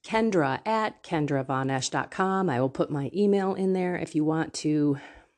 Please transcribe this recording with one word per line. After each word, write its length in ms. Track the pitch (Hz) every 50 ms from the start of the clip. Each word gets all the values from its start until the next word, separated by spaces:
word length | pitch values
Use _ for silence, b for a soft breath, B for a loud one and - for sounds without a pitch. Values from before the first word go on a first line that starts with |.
| -
Kendra 600 | - 226 220 226 226 196 175 147 135 131 - -
at 380 | 214 220 220 214 - - _ -
kendra 420 | - 175 156 147 143 147 135 135
von 240 | 135 139 131 135 135
esch 200 | 135 131 131 -
dot 200 | - 143 131 -
com. 400 | - - 190 190 190 190 190 175
I 100 | 131 120
will 100 | 131 135
put 200 | - - 165 -
my 220 | 151 143 139 127 -
email 400 | 190 208 202 202 196 190 190 190
in 200 | - 190 190 190
there 220 | 185 180 180 180
if 200 | - 165 - -
you 80 | 151 151
want 300 | 156 156 160 156 - -
to 440 | - - 151 151 151 147 147 143 139 B B B B B B B